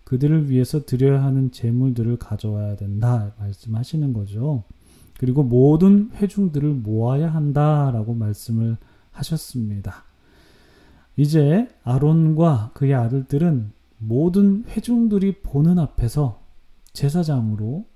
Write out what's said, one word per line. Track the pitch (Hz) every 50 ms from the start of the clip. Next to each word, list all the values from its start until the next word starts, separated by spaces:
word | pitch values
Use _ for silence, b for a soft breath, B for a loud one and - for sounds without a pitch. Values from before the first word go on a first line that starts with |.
| _
그들을 | - 131 123 139 151 160 160 151 139
위해서 | 131 127 127 - - 151 143
드려야 | - 127 120 131 139 139 139 135
하는 | 135 135 135 131 127
제물들을 | - - - 117 117 123 131 135 123 117 113 113 120 117
가져와야 | - - 110 104 - 107 107 104 104 104 104 101
된다 | 101 101 101 104 113 120 123 117 104 101 101 -
말씀하시는 | 104 101 98 - - 113 110 113 123 - - 156 147 139 123
거죠. | 110 101 95 101 107 123 151 151 123 101 - - b b b b b b b b -
그리고 | - 127 127 147 147
모든 | 123 117 123 131 143 151 160 180 196 202 202 208 - -
회중들을 | - 208 190 - 208 202 180 151 143 143 151
모아야 | 147 131 110 104 107 110 113 120 131 143 160 165
한다라고 | 160 160 151 147 139 147 147 151 156 147 143 139 120 110 107 113 120
말씀을 | 117 113 107 104 - - - 113 113 113 113 113 b b b b b b b
하셨습니다. | - - 135 - 160 156 - - - 131 113 104 104 101 98 98 - - - - _ b b b b b b b b b b b b b b b b b b b _
이제 | - 143 147 156 160 143 143 160 202 247 - _ _ -
아론과 | 120 123 131 143 151 160 165 160 156 160 151 170 170 151 113 107 120 -
그의 | - 143 135 139
아들들은 | 131 117 113 127 139 131 - - 143 165 175 156 127 110 104 - _ _ _ _ -
모든 | 110 110 113 127 156 180 175 202 202 202 196 202 240 -
회중들이 | - 220 - - 240 233 233 226 208 196 185 196 185 - -
보는 | - - 139 151 165 180 180
앞에서 | 156 - - - 117 117 - 143 147 131 107 - - - - - - - - _ - - -
제사장으로 | - 143 143 143 175 170 156 147 127 113 110 107 104 107 110 131 175 220 - -